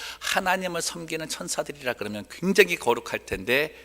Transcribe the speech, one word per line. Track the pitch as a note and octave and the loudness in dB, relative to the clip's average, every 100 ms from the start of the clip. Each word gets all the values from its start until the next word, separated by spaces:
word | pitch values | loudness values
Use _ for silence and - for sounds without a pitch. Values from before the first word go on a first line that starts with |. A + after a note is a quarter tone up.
| - - | -10 -8
하나님을 | - - F#3+ F#3 F#3 E3+ | -2 2 2 2 0 -2
섬기는 | D#3+ F3 E3 D#3+ D#3 | -4 -4 -6 -6 -6
천사들이라 | - F3+ - D3+ C#3+ C3 | -8 -4 -4 -4 -4 -4
그러면 | A#2 G#2 G#2 G2+ | -2 -4 -6 -8
굉장히 | - F3+ G3 F#3+ E3+ | -2 4 6 6 4
거룩할 | - A#2+ - G#2+ - | 2 2 0 -6 -4
텐데, | G2 F#2+ B2+ D#3 - | -4 2 2 2 -4